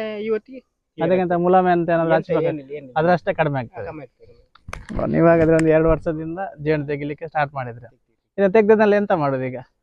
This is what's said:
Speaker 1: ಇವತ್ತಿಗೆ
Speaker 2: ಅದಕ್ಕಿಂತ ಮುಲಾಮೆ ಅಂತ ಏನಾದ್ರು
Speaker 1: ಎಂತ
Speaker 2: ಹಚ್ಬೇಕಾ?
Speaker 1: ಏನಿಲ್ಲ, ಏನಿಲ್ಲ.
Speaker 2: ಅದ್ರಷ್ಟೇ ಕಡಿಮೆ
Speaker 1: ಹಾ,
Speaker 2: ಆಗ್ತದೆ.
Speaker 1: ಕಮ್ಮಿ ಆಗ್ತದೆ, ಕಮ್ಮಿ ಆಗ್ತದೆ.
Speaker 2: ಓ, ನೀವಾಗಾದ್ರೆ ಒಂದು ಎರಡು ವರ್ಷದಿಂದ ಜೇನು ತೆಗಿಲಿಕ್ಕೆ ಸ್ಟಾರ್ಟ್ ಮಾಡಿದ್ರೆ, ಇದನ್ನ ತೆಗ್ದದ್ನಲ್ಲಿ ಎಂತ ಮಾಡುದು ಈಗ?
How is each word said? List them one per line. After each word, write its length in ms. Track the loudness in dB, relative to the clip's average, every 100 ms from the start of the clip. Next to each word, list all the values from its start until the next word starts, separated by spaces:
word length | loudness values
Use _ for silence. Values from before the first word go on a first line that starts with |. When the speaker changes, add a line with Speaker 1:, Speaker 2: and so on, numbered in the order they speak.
| -8 -8
Speaker 1:
ಇವತ್ತಿಗೆ 360 | -4 -6 -6 -20 -20 _ _ -6
Speaker 2:
ಅದಕ್ಕಿಂತ 340 | 0 0 0
ಮುಲಾಮೆ 400 | 0 4 4 4
ಅಂತ 180 | 2 2
ಏನಾದ್ರು 260 | 0 2 0
Speaker 1:
ಎಂತ 60 |
Speaker 2:
ಹಚ್ಬೇಕಾ? 200 | 0 -2
Speaker 1:
ಏನಿಲ್ಲ, 300 | -2 -4 -10
ಏನಿಲ್ಲ. 220 | -14 -8 -2
Speaker 2:
ಅದ್ರಷ್ಟೇ 360 | 2 2 0
ಕಡಿಮೆ 220 | -2 -2 -4
Speaker 1:
ಹಾ, 60 |
Speaker 2:
ಆಗ್ತದೆ. 240 | -6 -12 -12
Speaker 1:
ಕಮ್ಮಿ 180 | -14
ಆಗ್ತದೆ, 300 | -18 _ -20
ಕಮ್ಮಿ 80 | _
ಆಗ್ತದೆ. 600 | _ _ -18 -16 -10 -6
Speaker 2:
ಓ, 40 | -2
ನೀವಾಗಾದ್ರೆ 500 | 2 4 4 4 4
ಒಂದು 140 | 4
ಎರಡು 200 | 4 2
ವರ್ಷದಿಂದ 500 | 0 -2 -6 -8 -8 -10 -6
ಜೇನು 280 | -2 -2 -4
ತೆಗಿಲಿಕ್ಕೆ 400 | -6 -8 -10 -6
ಸ್ಟಾರ್ಟ್ 260 | -4 -4
ಮಾಡಿದ್ರೆ, 340 | -6 -10 -12 -20 _ _ _ _ 0
ಇದನ್ನ 140 | 2
ತೆಗ್ದದ್ನಲ್ಲಿ 440 | 4 6 6 4 2
ಎಂತ 160 | 2
ಮಾಡುದು 320 | 0 0 -2
ಈಗ? 160 | -4 -8 -14 _